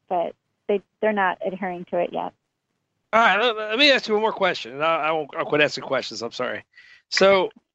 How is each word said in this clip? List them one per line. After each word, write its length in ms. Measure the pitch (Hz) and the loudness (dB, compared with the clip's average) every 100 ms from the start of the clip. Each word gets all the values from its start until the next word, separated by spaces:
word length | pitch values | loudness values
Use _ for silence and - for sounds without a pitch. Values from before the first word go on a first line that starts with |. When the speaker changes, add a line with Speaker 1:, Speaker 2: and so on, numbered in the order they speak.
| - | -6
Speaker 1:
But 240 | 180 170 - _ _ - | -4 -4 -8 _ _ -4
they, 140 | 202 - - | -4 -4 -4
they're 100 | 214 | -2
not 240 | 208 185 - 190 | 0 0 -2 -6
adhering 400 | 180 190 175 180 | -6 -8 -8 -6
to 60 | 180 | -4
it 120 | 175 | -2
yet. 200 | 165 175 - _ _ _ _ _ _ _ | -4 -10 -12 _ _ _ _ _ _ _
Speaker 2:
All 80 | 220 | 2
right, 180 | 226 196 | 4 4
let, 160 | 247 214 | 0 -2
let 220 | 214 220 | -4 2
me 120 | 294 | 4
ask 160 | 254 - | 4 2
you 60 | |
one 80 | 208 | 0
more 120 | 220 | 0
question, 400 | - 185 160 113 | 0 0 -2 -6
and 100 | 135 | -4
I, 240 | 160 165 147 | 0 0 0
I 40 | |
won't, 180 | 160 139 160 | -2 -4 -6
I'll 80 | 147 | -2
quit 160 | 147 | 2
asking 220 | 147 - 190 | 2 0 -4
questions. 360 | 131 107 107 | -4 -4 -8
I'm 100 | 113 | -10
sorry. 320 | - 120 104 - _ - - - | -6 -6 -8 -12 _ -20 -20 -6
So, 400 | - 190 196 165 - _ | 2 4 4 2 -6 _